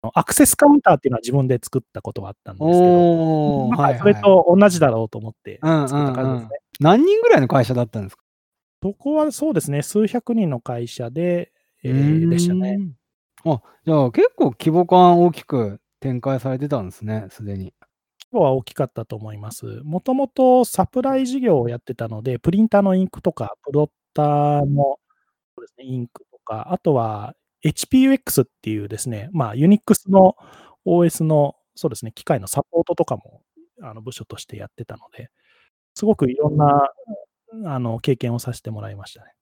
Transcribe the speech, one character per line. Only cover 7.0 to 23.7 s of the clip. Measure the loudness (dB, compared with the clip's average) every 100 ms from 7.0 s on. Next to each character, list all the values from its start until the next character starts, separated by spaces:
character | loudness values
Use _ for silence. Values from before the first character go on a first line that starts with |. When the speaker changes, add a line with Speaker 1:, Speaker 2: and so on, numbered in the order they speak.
| 4
Speaker 2:
人 | 2
ぐ | 4
ら | 4
い |
の | 4
会 | 0 0
社 |
だ | -2
っ | -4
た | -8
ん |
で | -12
す | _
か？ | _ _ _ _ _ _
Speaker 1:
そ | -10
こ | -8 -4
は | -2 -2
そ | -2 -2
う |
で | -2
す | -4
ね、 | -6
数 | -2 -2 0
百 | -2 -4
人 | -2 -2
の | -4
会 | -8 -10 -10
社 | -10 -10
で、 | -6 -4 -4 -6 _ _ _
え | -4
ー、 |
Speaker 2:
う | 0 2 2
ー | 2
ん。 |
Speaker 1:
で | 0
し | 0
た |
ね。 | -2 -4 -6 -8 -12 _ _ _ _
Speaker 2:
あ、 | -6 -6 _ _ -2
じ |
ゃ | 0 2
あ |
結 | 2 0 2
構 | -2
規 | 0 0
模 | 0 4
感 | 6 8 6
大 | 4
き | 0
く | -6 -4 -4 -8 _ _
展 | -8 -6
開 | -4 -4
さ | -4
れ | -6
て | -4
た | -6
ん | -6
で | -12
す |
ね、 | -8 -8 -10
す | -16
で | -12 -10
に。 | -12 _ _ _ _ _
Speaker 1:
規 | _
模 | 0
は | 2
大 | 0
き | -6
か | -8 -8
っ |
た | -8 -14
と | -14
思 | -14
い | -14
ま | -16
す。 | -14 -14 -14
も | -10 -8
と | -4
も | -4 -4
と | 2 4 4
サ | 2 -2 -2
プ | -2
ラ | -2 -2
イ | -2
事 | -2
業 | 0 0
を | 0
や | -6
っ |
て | -12 -10
た | -10
の | -8
で、 | -8 -4
プ | -2
リ | 2
ン | 2
タ | 2
ー |
の | 2 0
イ |
ン | -2
ク | -4
と | -6
か、 | -4 -10 -10
プ | -4